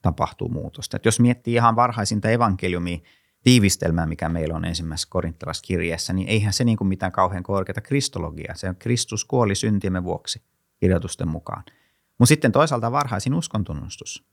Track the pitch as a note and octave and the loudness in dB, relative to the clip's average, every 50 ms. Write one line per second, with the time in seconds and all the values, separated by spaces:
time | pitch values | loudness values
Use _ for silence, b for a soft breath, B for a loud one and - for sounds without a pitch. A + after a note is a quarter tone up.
0 | - - D#2 D2+ D2 - - - - D#2 D#2+ D#2+ D#2+ D#2 _ - - - - G2+ | 2 0 0 0 -4 -4 -4 -6 -6 -6 -6 -6 -8 -10 _ -12 -12 -8 -8 0
1 | - A2+ G#2+ - A#2 A#2+ B2 - _ A#2 A#2 A#2 A#2 A#2 A2+ A2+ A#2+ B2 A#2 A#2 | 0 0 4 4 4 4 4 0 _ -2 0 4 4 4 6 6 2 2 2 -2
2 | G2+ - A2 G#2+ - A2 A2+ A#2 A#2+ G#2+ F#2+ F#2 - F2+ F2+ F2 F2 F2 F2 E2 | -2 -2 -2 0 2 2 2 4 4 2 2 0 -2 -2 -2 -2 -4 -4 -6 -8
3 | b b b b b b b b _ B2+ B2+ A#2+ G2+ F#2+ - - F2 E2+ E2 F2 | b b b b b b b b _ 6 6 8 6 4 2 2 0 0 0 0
4 | D#2+ D#2 D#2+ - E2 D#2+ E2 E2+ D#2 D#2 E2+ E2 E2 E2+ E2+ D#2+ D#2+ D#2+ D#2+ E2 | 0 -2 -4 -4 -4 -4 -2 -2 -2 -2 -4 -4 -4 -6 -6 -6 -6 -6 -6 -8
5 | - _ - F#2 E2+ E2+ D#2+ _ - D#2+ D#2+ - - - F#2 F2 E2+ E2+ E2 E2 | -8 _ -4 -4 -4 -4 -8 _ -10 -10 -10 -10 -6 -4 -4 -2 -2 -2 -4 -4
6 | - - F#2 F#2+ F#2 - G#2+ A2 G2+ G#2 F#2+ - B2 A#2+ A2+ G2+ G2+ F#2+ F#2+ F2+ | -4 -4 -2 -4 0 2 2 2 2 2 0 2 2 2 2 2 0 -2 -2 -2
7 | - F#2 - - F#2 F2+ G2+ F2+ F#2 - G2+ G2 F#2+ - F#2+ A2 - - C#3 C#3+ | -4 -4 0 0 0 0 0 -4 -4 -2 -2 -2 -2 -4 -8 -10 -6 -2 -2 -2
8 | C3 - - F#2+ E2+ D#2 D#2 D#2+ - - - - - F2+ F2 - - A#2 A#2+ A#2 | -2 -4 -6 -6 -8 -8 -8 -10 -12 -12 -12 -8 -6 -6 -6 -6 -2 -2 -2 -2
9 | - - A2 G2 - _ - B2+ A#2 G2+ G2 - - A2 G#2 G2 - G2 F#2 F#2 | -2 -4 -6 -8 -6 _ 2 2 2 2 2 0 0 0 0 0 0 0 -2 -2
10 | F2+ F2+ F2 - _ - - - _ _ _ _ _ _ _ _ - F2+ F#2 E2+ | -2 -4 -6 -6 _ -10 -10 -10 _ _ _ _ _ _ _ _ 2 2 2 2
11 | E2+ F#2+ - - E2+ E2 D2+ D#2+ - - - - - b b b b b b b | 0 -4 -6 -4 -4 -4 -4 -6 -8 -10 -10 -10 -12 b b b b b b b
12 | b b b _ B2 - D3+ D3+ - B2+ G#2 C3+ D#3 D#3 C#3+ A#2 A2 A#2 A#2+ D3 | b b b _ 6 6 6 4 4 2 4 4 2 2 2 -2 -2 -2 0 -2
13 | D3 C3 A#2+ G#2 - B2+ C#3 E3+ D#3 - - A2 G2 - D#2+ C#2+ C#2 F2 - - | -2 -2 -4 -4 -2 -2 -2 -2 -4 -4 -4 -4 -4 -4 -6 -10 -10 -12 -14 -14
14 | - - - - _ _ | -14 -16 -16 -16 _ _